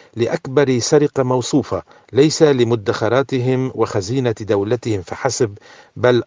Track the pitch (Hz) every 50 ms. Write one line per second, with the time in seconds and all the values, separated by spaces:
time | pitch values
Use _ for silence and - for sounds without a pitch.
0 | - _ - 110 117 113 - - - 139 131 143 143 131 131 120 110 - - 147
1 | 147 147 - - 135 127 127 127 117 - - 135 113 - - 90 - _ - _
2 | _ _ - 113 143 160 151 - 165 151 143 127 120 113 117 117 101 101 107 -
3 | 110 104 113 131 139 - - 131 123 127 131 127 131 131 - 107 113 - - 110
4 | 95 87 120 139 127 120 110 - 110 101 110 101 101 107 120 120 - 120 107 98
5 | 87 - 95 - - 135 107 - - 101 101 - - - - - - _ - -
6 | 104 123 123 120 113